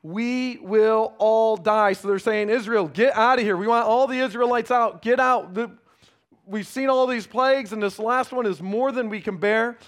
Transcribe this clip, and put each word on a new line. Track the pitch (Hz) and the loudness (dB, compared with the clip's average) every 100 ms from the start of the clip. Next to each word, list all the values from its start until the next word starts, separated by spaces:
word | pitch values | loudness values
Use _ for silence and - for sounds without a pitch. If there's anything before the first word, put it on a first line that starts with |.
"we | 160 196 240 254 254 240 | -10 -6 -4 -4 -6 -8
will | 185 214 220 220 220 - | 0 2 4 2 0 0
all | 214 220 220 214 | 2 4 2 0
die." | 180 214 208 | 0 2 2
So | 190 196 | 0 -2
they're | 196 | -2
saying, | 226 214 208 | 0 -2 0
"Israel, | 240 214 226 165 | -2 0 -2 0
get | 139 254 214 | 2 2 4
out | 233 254 | 2 4
of | |
here. | 214 180 | 2 0
We | 214 | 2
want | 233 220 | 2 2
all | 233 262 | 2 2
the | 254 | 0
Israelites | 262 233 240 240 233 | -2 0 0 0 0
out. | 247 226 170 | 0 0 -2
Get | 226 247 | 0 2
out. | 254 240 175 | 4 2 -2
The, | 185 240 - _ _ _ _ _ _ 190 | -6 -8 -10 _ _ _ _ _ _ -10
we've | 208 190 | -8 -8
seen | 262 269 | -4 0
all | 262 254 | 2 2
these | 240 185 | -2 -4
plagues, | 240 262 269 208 | -2 2 0 -2
and | 214 | -4
this | 202 190 | -4 -4
last | 220 254 254 | -2 -2 -2
one | 254 | -4
is | 226 165 | -4 -4
more | 185 214 269 | -6 -2 -2
than | 247 226 | -2 -6
we | 208 | -6
can | 214 185 | -8 -2
bear." | 202 220 233 240 | 0 0 -2 -6